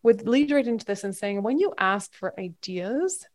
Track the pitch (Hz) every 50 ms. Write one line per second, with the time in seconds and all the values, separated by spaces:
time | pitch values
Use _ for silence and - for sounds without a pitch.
0 | - 233 226 202 - 220 240 277 294 285 285 285 254 233 233 214 - - 202 196
1 | - 196 190 - - 202 202 202 196 220 269 311 392 403 - - 196 190 196 202
2 | - - _ - - 185 - - 190 180 170 _ - - 185 180 180 196 240 285
3 | 349 381 359 - - _